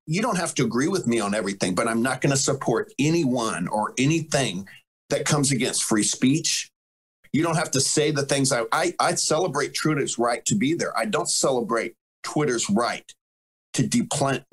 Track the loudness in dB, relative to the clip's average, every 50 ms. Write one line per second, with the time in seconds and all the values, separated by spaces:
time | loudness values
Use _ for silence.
0 | _ -4 -2 0 0 0 0 0 -2 -2 -2 0 0 0 0 0 0 0 0 0
1 | 0 0 0 2 2 0 0 -2 -2 -2 -2 -2 -2 -2 0 0 0 0 0 0
2 | 0 0 -2 0 0 0 2 2 0 0 -2 -2 0 0 0 0 0 -2 -2 0
3 | 2 2 4 2 2 2 2 0 0 -2 -2 -2 -4 -4 -2 -2 -2 -2 -2 0
4 | 2 2 2 0 0 0 0 0 0 0 -2 -6 -8 -12 -16 -20 -20 _ _ _
5 | _ -2 -2 -2 0 2 2 2 2 2 2 0 0 -2 -2 -2 -2 0 2 2
6 | 2 0 0 2 2 2 2 2 0 -2 -2 -4 -4 -8 _ _ _ _ _ _
7 | _ _ _ _ _ -2 0 0 2 2 2 0 0 0 0 0 0 2 2 2
8 | 2 2 2 0 0 0 0 2 2 2 2 0 0 0 0 0 0 0 0 0
9 | 0 0 0 0 0 0 0 0 0 0 -2 -2 -2 -2 -2 -2 0 0 0 0
10 | -2 -2 -2 0 0 0 0 -2 -2 -2 0 2 2 2 0 0 -2 -4 -2 -2
11 | -2 -2 -2 -2 -2 -2 -2 0 0 2 2 0 0 0 -2 -2 -2 -4 -8 _
12 | _ _ _ _ -10 -6 -2 0 0 0 0 0 0 0 0 0 0 0 -2 -6
13 | -8 -16 -20 _ _ _ _ _ _ _ _ _ _ _ -2 -2 0 2 2 0
14 | 0 0 -2 0 0 0 0 -2 -4 -6